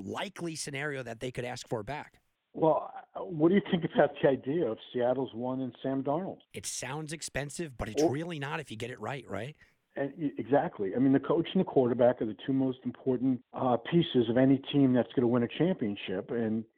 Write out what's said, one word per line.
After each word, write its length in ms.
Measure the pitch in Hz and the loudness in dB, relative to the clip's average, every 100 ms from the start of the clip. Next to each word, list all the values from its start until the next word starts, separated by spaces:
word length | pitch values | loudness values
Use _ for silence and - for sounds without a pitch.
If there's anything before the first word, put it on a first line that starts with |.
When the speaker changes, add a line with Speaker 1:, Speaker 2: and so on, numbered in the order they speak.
Speaker 1:
likely 520 | 98 117 190 - 170 | -8 -6 -8 -8 -8
scenario 480 | 156 - 139 151 135 | -6 -6 -6 -4 -6
that 180 | 120 113 | -8 -8
they 100 | 131 | -6
could 140 | 127 | -6
ask 240 | 123 120 - | -6 -8 -6
for 140 | 120 | -6
back? 360 | 104 143 - _ _ _ _ | -6 -10 -12 _ _ _ _
Speaker 2:
Well, 360 | - 160 151 - - - | 0 2 4 0 -10 -14
uh, 60 | - | -12
what 300 | 190 165 165 | -8 2 6
do 60 | 196 | 6
you 60 | - | 4
think 140 | 185 156 | 0 2
about 180 | - 147 - | 2 2 4
the 60 | 151 | 2
idea 360 | 127 120 160 131 | 2 0 -2 -2
of 120 | 110 - | -4 -6
Seattle's 440 | 127 120 127 123 | 0 0 0 -2
one 260 | 110 123 131 | -6 -6 -4
and 160 | 131 - | -6 -6
Sam 200 | 135 135 | -4 -2
Darnold? 360 | 135 147 190 - _ | -2 -2 -4 -10 _
Speaker 1:
It 100 | 107 | -14
sounds 480 | - - 127 147 156 | -10 -8 -8 -8 -8
expensive, 640 | 160 - 135 143 - 165 120 | -10 -8 -8 -8 -8 -8 -8
but 140 | 104 | -4
it's 120 | 113 | 2
Speaker 2:
Or 80 | 160 | 2
Speaker 1:
really 280 | 143 170 160 | 0 -6 -6
not 200 | 139 160 | -6 -6
if 120 | 147 | -8
you 80 | 107 | -10
get 120 | 117 | -10
it 80 | 127 | -8
right, 300 | 107 135 - | -8 -8 -8
right? 260 | 98 123 156 _ _ _ - | -8 -8 -12 _ _ _ -6
Speaker 2:
And 160 | 143 - | -6 -4
y-, 140 | 147 - | -6 -6
exactly. 560 | 110 139 165 - 98 110 | 0 2 0 -4 -4 2
I 20 | |
mean, 140 | 135 | 4
the 80 | 135 | 4
coach 280 | - 151 - | 4 0 0
and 80 | 190 | 0
the 40 | |
quarterback 560 | - - 123 120 123 123 | 2 4 4 4 4 4
are 40 | 113 | -2
the 100 | 104 - | -4 -2
two 60 | |
most 260 | 135 131 127 | 0 0 -2
important, 560 | 123 - - 127 131 123 - | -8 -6 -2 0 0 0 -4
uh, 240 | - 127 120 | -4 0 0
pieces 520 | - 170 160 127 113 | 2 2 4 2 4
of 80 | 117 | 6
any 220 | 131 135 - | 6 4 2
team 200 | 147 135 | 4 6
that's 200 | 127 110 | 4 2
gonna 140 | - 120 | 2 4
win 160 | 123 | 4
a 40 | 117 - | 2 0
championship, 720 | 160 185 110 101 - 92 - | 0 0 -2 -4 -4 -6 -4
and 340 | 120 110 110 110 | -2 0 -2 -4